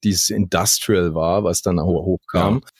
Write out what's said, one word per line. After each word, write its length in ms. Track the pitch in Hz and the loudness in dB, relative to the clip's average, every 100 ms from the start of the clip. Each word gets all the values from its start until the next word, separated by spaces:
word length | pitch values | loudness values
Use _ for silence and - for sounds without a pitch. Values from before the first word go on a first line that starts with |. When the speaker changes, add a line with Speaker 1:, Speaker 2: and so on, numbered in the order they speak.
Speaker 1:
dieses 280 | 104 92 - | -2 0 0
Industrial 840 | 107 92 87 90 - - 98 87 | 0 0 0 0 0 0 2 0
war, 300 | 80 82 98 | 0 0 0
was 180 | 90 87 | 0 -2
dann 180 | 98 87 | -2 0
ho-, 240 | 87 85 | 0 0
hochkam. 580 | 92 90 - 90 95 127 | 0 -4 -2 0 0 0
Speaker 2:
Ja. 60 | - _ | -6 _